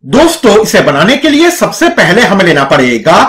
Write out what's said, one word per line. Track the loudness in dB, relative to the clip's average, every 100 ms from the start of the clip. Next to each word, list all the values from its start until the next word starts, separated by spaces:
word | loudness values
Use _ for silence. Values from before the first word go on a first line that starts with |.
दोस्तों, | -2 0 0 0 2 2
इसे | 2 0
बनाने | 0 0 0 0
के | 0
लिए | 2 0
सबसे | 0 -4 -2 -2
पहले | -2 -2 0
हमें | 0 0
लेना | 0 0
पड़ेगा | 0 0 0 -2 0 0